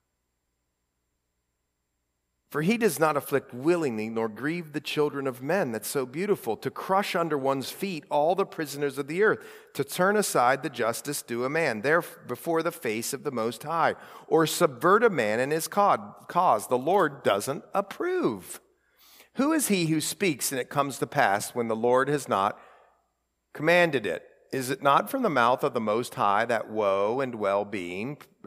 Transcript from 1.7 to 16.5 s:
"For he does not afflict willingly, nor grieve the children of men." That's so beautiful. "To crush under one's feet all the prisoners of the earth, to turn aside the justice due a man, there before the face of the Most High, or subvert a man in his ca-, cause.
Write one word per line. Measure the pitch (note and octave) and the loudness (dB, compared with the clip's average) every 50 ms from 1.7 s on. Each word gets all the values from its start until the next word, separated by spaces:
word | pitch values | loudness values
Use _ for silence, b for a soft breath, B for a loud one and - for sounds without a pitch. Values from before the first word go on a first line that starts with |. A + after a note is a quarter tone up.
| _ _ _ _ _ _ _ _ _ _ _ _ _ _ _ _ | _ _ _ _ _ _ _ _ _ _ _ _ _ _ _ _
"For | - D3 | -4 -2
he | D#3+ F3 A#3 A#3 | 0 2 2 2
does | A#3 G#3 D3 - | 2 0 2 4
not | D#3+ D#3 D3+ | 2 2 2
afflict | C#3+ C3 - C#3 C3+ C3 - - | 0 -2 0 -2 -2 -2 -2 -12
willingly, | A#2+ C3 D#3+ F3+ F3 D#3+ C3+ A2+ A2 G#2+ A2 | -4 0 2 2 2 2 -2 -2 -2 -4 -4
nor | A2+ A2+ A2+ A2+ | -2 -2 -2 -2
grieve | G#2+ G2+ A#2+ D3 E3 F3 E3+ D3+ D3 | -4 -6 -6 -4 -4 -4 -8 -8 -8
the | D#3 | -8
children | C#3+ - - D3+ D3 D3 C3 C#3 C3+ | -8 -4 -2 0 0 0 0 -4 -4
of | C3+ B2 B2 | -4 -6 -6
men." | B2+ C#3+ E3 G3+ F3+ C3 | -4 -2 0 0 0 -2
That's | A2 A2 - - | -4 -6 -6 -4
so | - D3 C3 | -4 -4 -4
beautiful. | B2+ B2 D#3 F#3+ G#3 G3 - - A#2 G#2+ - | -4 -4 -6 0 0 -2 -2 0 -4 -4 -4
"To | - C3+ | -4 -8
crush | - - - - F#3+ F#3+ G3+ - - | -8 -8 -4 0 0 0 0 0 -2
under | F#3 E3+ E3 D3+ C#3+ | -2 -2 0 -2 -2
one's | C3 C3+ C3+ C3+ B2 A#2 | 0 0 0 0 -2 -8
feet | - - - G3 F#3 D3+ - - | -8 -8 -6 -6 -6 -8 -8 -2
all | D3 D3 D3 D#3+ F#3+ | 0 0 2 2 2
the | F#3 G3 | 0 -2
prisoners | - - - D#3+ C#3 C3+ C#3+ D3 C#3+ C3 C3 | -4 -4 -8 -6 -6 -4 -4 -4 -4 -4 -4
of | C#3+ C3+ | -8 -6
the | D#3 F3+ G#3 | 0 2 2
earth, | G#3+ D#3+ - B B B B B B B | 2 2 0 B B B B B B B
to | - C#3 | -6 -6
turn | - - - F3+ F#3+ G3+ G#3+ | -4 0 2 2 4 4 2
aside | F#3+ - - D3 B2 A#2+ C3+ C#3 C#3 | 0 2 2 4 4 4 4 2 -2
the | D#3+ | -8
justice | C3 A#2+ A2+ A2 A#2+ - - C#3 D3 - | -4 -2 -2 0 0 -2 -6 -8 -8 -8
due | - - A#2+ A#2 B2 | -6 -6 -4 -4 -2
a | C3 | -2
man, | D3 D#3+ E3 C#3+ A#2 G#2+ | -2 0 0 0 -2 -2
there | G2+ C3+ D#3 F3 | 0 2 2 2
before | E3 - - - - - B2 - - E3+ E3 D#3+ | 0 -2 -14 -20 -10 -10 -10 -8 -4 -2 -2 0
the | E3 E3+ D#3+ | -2 -2 -6
face | - - B2 G#2+ A2+ A#2 - - | -4 -4 -4 -4 -2 -4 -6 -8
of | C3 - | -6 -8
the | D3 | -6
Most | C3 A#2 A2 A#2 B2 - - | -4 -2 -2 -2 -4 -6 -8
High, | D3 E3 E3+ D#3 B2+ G2 B B B B B B B | -6 -2 2 2 2 2 B B B B B B B
or | D3 D#3+ E3 | 4 4 4
subvert | D#3 - - F3+ E3 C3+ A#2 - E3+ G3 A3 A#3+ | 4 2 2 2 2 0 2 4 4 4 6 4
a | A#3 | 4
man | F#3+ C#3+ A2+ G#2 G#2+ A#2 | 2 2 0 2 2 0
in | B2+ C#3 | 0 0
his | D3+ E3 D#3 - | 0 -4 -4 -4
ca-, | - G3+ G3+ G3 C#3+ A#2 G#2 G#2 - - - - | 0 2 4 4 4 2 0 -10 -18 -20 -18 -4
cause. | - F3 F#3 E3+ | -2 2 4 4